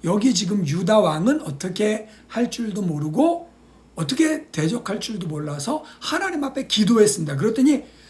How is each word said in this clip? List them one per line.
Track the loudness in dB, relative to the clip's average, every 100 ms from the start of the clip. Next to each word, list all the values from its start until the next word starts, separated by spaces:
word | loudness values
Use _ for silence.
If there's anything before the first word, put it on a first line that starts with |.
여기 | -2 2 2
지금 | 2 0 -2 -2
유다 | 0 4 4
왕은 | 4 2 2 0
어떻게 | -2 -8 -8 -2 0 -2 -6 -20 -8
할 | -2 -2
줄도 | -2 -6 -4
모르고 | -4 -2 -2 2 2 0 -6 _ -20 -20 _ -8
어떻게 | -4 0 2 0 -6
대적할 | -4 -2 -2 -6 -6
줄도 | -6 -8 -6
몰라서 | -6 -8 -6 -4 -6 -8 -12
하나님 | -6 -4 -2 -2
앞에 | -4 -6 -2
기도했습니다. | 2 4 6 6 4 -4 0
그랬더니 | 0 4 4 4 -2 -20